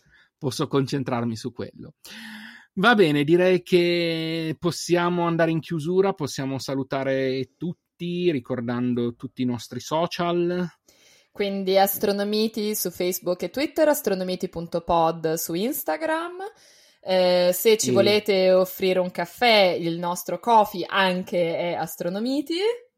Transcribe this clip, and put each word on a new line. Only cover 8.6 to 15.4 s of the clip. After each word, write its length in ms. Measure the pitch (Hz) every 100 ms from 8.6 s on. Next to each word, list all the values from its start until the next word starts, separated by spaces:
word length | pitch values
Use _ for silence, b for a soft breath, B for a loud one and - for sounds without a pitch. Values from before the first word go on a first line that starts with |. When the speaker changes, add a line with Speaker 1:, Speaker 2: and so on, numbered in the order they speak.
| 117 120 123 123 120 120
Speaker 1:
tutti 260 | 127 -
i 40 | 127
nostri 340 | 120 - 123
social. 840 | - 156 170 - 175 175 175 175 175 - _ b b b b
Speaker 2:
Quindi 460 | - 202 196 190 190
Astronomiti 960 | 196 - 208 202 202 214 226 220 208
su 160 | 214 185
Facebook 540 | - 180 185 180 180
e 60 | 180
Twitter, 360 | - 294 311 302
astronomiti 600 | 285 - 185 185 185 185
punto 320 | 165 170 170
pod 520 | - 170 165 165 160
su 200 | 165